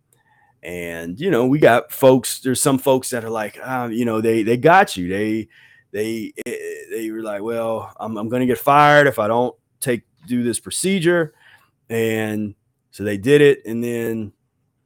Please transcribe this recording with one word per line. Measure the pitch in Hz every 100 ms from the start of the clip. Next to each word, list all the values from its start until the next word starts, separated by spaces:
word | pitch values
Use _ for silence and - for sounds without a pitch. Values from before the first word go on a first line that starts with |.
| _ _ _ _ _ _
And, | 82 87 85 85 85 95
you | 185
know, | 120 127
we | 151
got | 147 117 -
folks, | - 131 131 - -
there's | 131 120
some | 143 131
folks | 135 131 -
that | 120 110
are |
like, | 110 104 -
uh, | 123 127 120
you | 113 117
know, | 110
they, | 113 113
they | 107 120
got | 151 185 196 92
you. | 87
They, | 98 107 110 104 _ _ _ _
they, | 101 110 113 104 - 120
eh, | - 85 76 73
they | 107 110
were | 110
like, | 110 101
"Well, | 110 117 113 110 104 -
I'm, | 110 110
I'm | 110
gonna | 123 127
get | 113
fired | - 143 147 147 143
if | 117
I | 107
don't | 117 123 - _ _
take, | 135 117 - _ 98
do | 123
this | 120 107
procedure." | 92 - 185 190 165 175 156 _ _ _ _ _ -
And | 117 113 110 110 107 104 - _ _ _
so | -
they | 104 101
did | 117 147
it. | 143 135 104
And | 117
then, | 120 117 117 113 104 - _ _ _ _